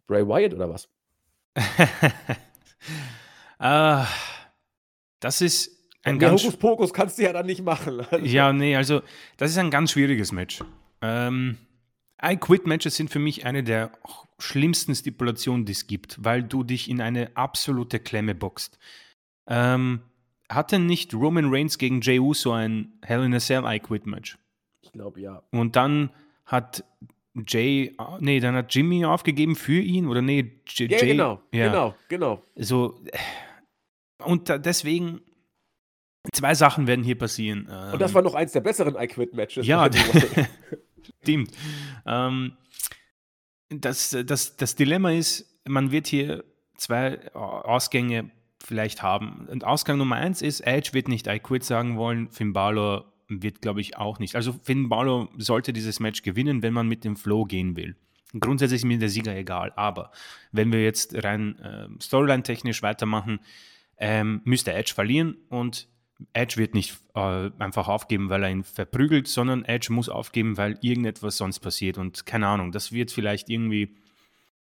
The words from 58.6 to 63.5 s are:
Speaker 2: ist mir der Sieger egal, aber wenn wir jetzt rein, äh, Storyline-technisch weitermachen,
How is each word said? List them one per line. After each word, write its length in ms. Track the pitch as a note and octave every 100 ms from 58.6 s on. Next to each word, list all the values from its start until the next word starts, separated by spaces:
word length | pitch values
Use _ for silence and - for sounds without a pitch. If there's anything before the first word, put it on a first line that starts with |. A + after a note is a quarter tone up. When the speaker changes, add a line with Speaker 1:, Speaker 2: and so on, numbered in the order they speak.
| C3+ B2+
Speaker 2:
ist 40 | A#2+
mir 120 | A#2
der 120 | G#2+
Sieger 260 | G#2+ A2 F#2+
egal, 380 | F#2 F2+ F#2 -
aber 360 | G#2 F#2 - - - - -
wenn 200 | G#2+ A2+
wir 100 | A2+
jetzt 300 | A2 A2 - A2+
rein, 360 | G2+ G#2+ G#2+ -
äh, 280 | - - G2+ G#2
Storyline-technisch 800 | - C3+ C#3+ C3 B2 A#2 B2 A2
weitermachen, 580 | G#2 A2 A2 G#2+ G#2 G#2 -